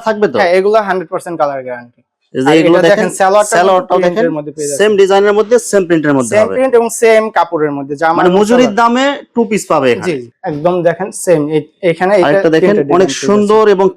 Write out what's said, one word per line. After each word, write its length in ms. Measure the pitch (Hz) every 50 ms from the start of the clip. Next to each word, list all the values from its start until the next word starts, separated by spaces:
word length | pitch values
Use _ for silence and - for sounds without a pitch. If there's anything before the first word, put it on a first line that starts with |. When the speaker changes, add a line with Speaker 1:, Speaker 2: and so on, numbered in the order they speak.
| -
Speaker 1:
থাকবে 220 | 220 214 208 208
তো? 120 | 175 233 208
Speaker 2:
হ্যাঁ, 140 | 196 170 180
এগুলো 280 | 190 190 208 214 220
হান্ড্রেড 280 | 208 196 180 190 170 -
পার্সেন্ট 300 | 185 165 - 180 170 156
কালার 240 | 151 143 139 135 127
গ্যারান্টি। 380 | 127 123 123 120 120 _ _ _ _ _ _ _ _ -
Speaker 1:
এই 100 | 127 131
যে 60 | 143
Speaker 2:
আর 60 | 156
Speaker 1:
এগুলো 240 | 160 151 165 170 185
Speaker 2:
এটা 100 | 175 165
Speaker 1:
দেখেন, 140 | 202 - 139
Speaker 2:
দেখেন, 140 | 135 -
সালোয়ারটা 400 | - 196 190 202 208 208 - 226
Speaker 1:
সালোয়ারটাও 300 | 175 180 190 185 180 180
Speaker 2:
কিন্তু 140 | - 180 190
Speaker 1:
দেখেন, 120 | 180 180 175
Speaker 2:
প্রিন্টের 180 | 160 170 165
মধ্যে 200 | 160 151 147 151
পেয়ে 160 | 139 156 147
যাচ্ছে। 160 | 143 143 139 202
Speaker 1:
সেম 140 | 214 214
ডিজাইনের 360 | 190 196 185 196 196 202 208 202
মধ্যে, 260 | 208 214 202 247 226
সেম 260 | - - 202 202 180
প্রিন্টের 280 | 165 170 160 147 151 143
মধ্যে 240 | 135 123 113 208
Speaker 2:
সেম 80 | 214 214
Speaker 1:
হবে। 100 | - -
Speaker 2:
প্রিন্ট 200 | 254 262 262 240
এবং 140 | 226 233 226
সেম 400 | - - 240 226 220 220 220 220
কাপড়ের 420 | - 180 165 - 175 156 151 147
মধ্যে, 240 | 143 143 139 139 147
জামা 180 | 139 165 160 160
Speaker 1:
মানে 160 | 147 175 180
Speaker 2:
এবং 100 | 180 196
Speaker 1:
মজুরির 240 | 208 208 240 247 254
Speaker 2:
সালোয়ার। 120 | 220 202
Speaker 1:
দামে 480 | 226 233 - 240 254 269 285 277 - - _ -
টু 80 | 240 226
পিস 220 | 196 214 185 -
পাবে 240 | - 170 151 135 127
এখানে। 220 | 117 98 110 180 156
Speaker 2:
জি, 80 | 131
জি, 80 | 120 117 _ _ -
একদম 400 | 180 151 147 151 175 180 180 165
দেখেন 280 | 170 165 170 190 226
সেম। 380 | 214 - - 190 170 151 147 151
এই, 180 | 156 151 151 - _ -
এখানে 340 | - 175 165 165 185 190 208
এটা 120 | 190 165
Speaker 1:
আরেকটা 220 | 143 151 196 190 165
দেখেন, 100 | 156 160
Speaker 2:
প্রিন্টের 240 | 180 190 208 156 143
ডিজাইন 120 | 139 165
Speaker 1:
অনেক 120 | 180 190
Speaker 2:
পেয়ে 80 | 156 131
Speaker 1:
সুন্দর 420 | - - - 202 208 208 202 214
Speaker 2:
যাচ্ছে। 140 | 220 220 214
Speaker 1:
এবং 180 | 196 185 196 190 -